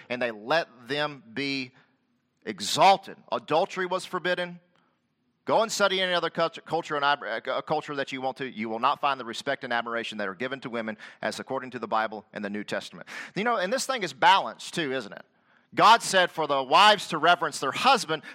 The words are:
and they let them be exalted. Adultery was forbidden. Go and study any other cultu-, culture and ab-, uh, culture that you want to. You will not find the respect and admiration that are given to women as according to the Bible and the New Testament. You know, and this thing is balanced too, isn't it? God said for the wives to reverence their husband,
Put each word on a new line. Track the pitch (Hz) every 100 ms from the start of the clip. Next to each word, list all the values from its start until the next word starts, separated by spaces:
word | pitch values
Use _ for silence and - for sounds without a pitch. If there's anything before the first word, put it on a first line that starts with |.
| -
and | 123
they | 123
let | 107 110 160 156 117 117
them | 143 151 139 113
be | 110 139 135 127 _ _ _ _ _ _ _ -
exalted. | 98 98 131 180 190 - 82 -
Adultery | 120 110 156 190 185 180
was | 185 -
forbidden. | 180 170 180 175 175 _ _ _ _ _ _ _ _
Go | - 156
and | 220
study | - 196 190
any | 185
other | 175 165
cultu-, | - 165 -
culture | - - - 151
and |
ab-, | 143 143
uh, | 101 113 131 123
culture | - 156 - 143
that | 135
you | 135
want | 131 -
to. | 135
You | 104 113
will | 113
not | 127 139
find | 143 135
the | 117
respect | 110 - 135 127
and |
admiration | 117 117 117 113 107
that | 101
are | 90
given | 127 131
to | 127
women | 117 110 107 - -
as | 104 104
according | - 131 127
to | 123
the | 110
Bible | 113 110 107 -
and | 101 101
the |
New | 104
Testament. | 98 104 - 90 - - - -
You |
know, | 233 226
and | 185
this | 233 -
thing | 262
is | 175
balanced | 139 170 190 123 101 -
too, | - 147
isn't | 131 101
it? | - - _ _ _ _ -
God | 185 226
said | - 190 175
for | - 151
the | 139
wives | 131 160 208 202 -
to | 160
reverence | 160 175 160 -
their | 139
husband, | - 247 254 151 156 -